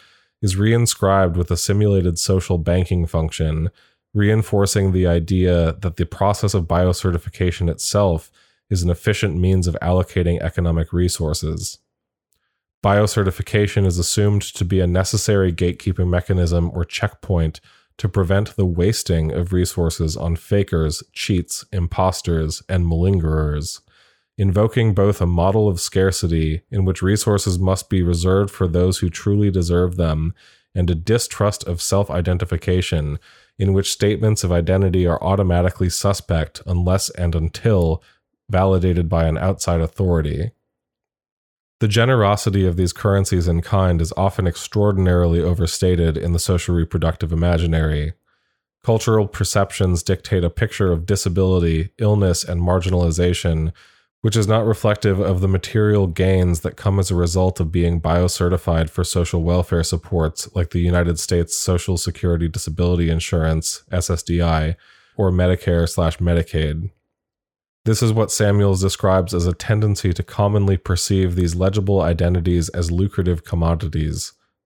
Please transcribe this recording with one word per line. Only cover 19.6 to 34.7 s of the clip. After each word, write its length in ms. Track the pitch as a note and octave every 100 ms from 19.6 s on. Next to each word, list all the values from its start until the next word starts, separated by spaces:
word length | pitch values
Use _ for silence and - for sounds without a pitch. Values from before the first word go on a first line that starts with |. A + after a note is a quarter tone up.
| F2+ F#2 E2 - D#2+ -
on 200 | E2+ E2
fakers, 680 | - G2+ F#2+ E2 D#2 - -
cheats, 500 | - - F#2 - - -
imposters, 920 | F#2+ E2+ - F#2 - F2 E2 D#2 - -
and 160 | F#2
malingerers, 960 | E2+ E2 F#2+ F#2+ D#2+ D#2 D2+ D2 F#2+ - _ _ _ _ _ -
invoking 560 | G2 G2+ A2 B2 A2
both 280 | G2 G2+ G2
a 60 | F2
model 400 | E2+ F#2 G#2+ G#2
of 140 | F2
scarcity 800 | - F#2+ F#2+ - E2 D#2+ D#2 D#2+ _
in 140 | G2+
which 160 | F#2+ F2
resources 580 | F#2 G#2 A2+ G2+ G2 F2+
must 300 | F#2 F#2+ -
be 140 | F#2+
reserved 480 | F2 E2+ F2+ F#2+ G2+
for 180 | - F2+
those 300 | F2+ F#2 -
who 100 | F2
truly 420 | - G#2 G#2 G2+
deserve 460 | F#2 E2+ F2 F2+ F2
them 380 | E2 D#2 D#2+ - _ _ _
and 160 | F#2+ F2+
a 40 |
distrust 720 | E2 F2+ A#2 - - G#2 - -
of 140 | E2+
self-identification 1400 | - G2 G2+ F2 E2+ F2 F2+ F2 - F2+ - E2 D2 D2 _ - _ -
in 140 | G2
which 180 | F#2+ -
statements 540 | - G#2 G#2 G#2+ G#2+
of 80 | F2+
identity 540 | F2 E2+